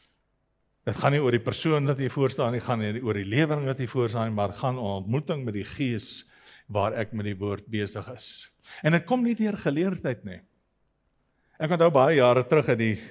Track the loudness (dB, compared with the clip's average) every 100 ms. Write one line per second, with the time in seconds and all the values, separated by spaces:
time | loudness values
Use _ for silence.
0 | _ _ _ _ _ _ _ _ -6 0
1 | 2 4 2 2 0 -2 0 2 2 0
2 | -2 0 0 2 -2 -2 -2 -2 -2 -2
3 | -2 -2 -2 0 0 0 -2 -4 -4 -2
4 | -2 0 -2 0 -2 -2 -4 -2 -4 -4
5 | -2 -4 -2 -6 -6 -6 -8 -4 -4 -4
6 | -6 -14 -18 _ -20 -20 -6 -2 0 -2
7 | -4 -4 -6 -4 -4 -6 -6 -4 -4 -6
8 | -12 -14 -14 -16 -20 _ -20 -2 2 2
9 | 2 2 2 2 0 0 0 0 0 -2
10 | -4 -6 -10 -16 -20 _ _ _ _ _
11 | _ _ _ _ _ -6 -2 4 6 8
12 | 6 6 6 6 4 2 2 2 2 0
13 | -6